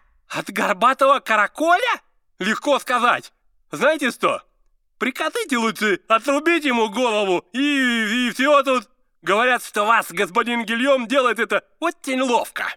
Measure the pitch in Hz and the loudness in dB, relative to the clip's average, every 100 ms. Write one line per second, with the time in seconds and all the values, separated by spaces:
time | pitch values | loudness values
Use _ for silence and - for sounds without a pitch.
0 | _ _ _ 160 - 202 220 190 233 269 | _ _ _ -10 -6 -4 -2 2 2 4
1 | 269 269 - 214 202 - 320 359 480 403 | 2 2 2 0 0 0 2 2 2 -4
2 | - _ _ _ 190 208 294 254 - 247 | -8 _ _ _ -4 -2 0 -2 0 0
3 | 240 131 - _ _ _ _ 151 262 311 | 2 0 -4 _ _ _ _ -2 0 0
4 | 254 - - 110 - _ _ _ _ _ | -2 -2 -2 -2 -8 _ _ _ _ _
5 | 233 - 320 480 392 240 226 185 214 175 | -6 -4 -4 -4 -2 -2 -2 -2 -2 -2
6 | - 226 254 285 311 339 294 233 220 202 | 0 0 2 0 2 0 0 0 0 0
7 | 247 214 196 175 - 247 285 277 254 233 | -2 0 0 -2 -2 -4 -2 0 0 0
8 | 214 240 247 - 277 285 269 254 - _ | -2 -2 -2 0 2 4 2 -2 -4 _
9 | _ _ 165 202 247 247 - 214 208 226 | _ _ -2 0 2 0 -2 -2 2 2
10 | - 175 196 208 226 240 220 226 269 269 | 0 -4 -2 0 -2 -2 -4 -2 2 0
11 | 220 277 247 220 226 202 - _ 330 - | 2 0 2 0 -2 -2 -4 _ -6 -6
12 | - 262 262 226 - - - | -6 -2 0 0 -2 -6 -8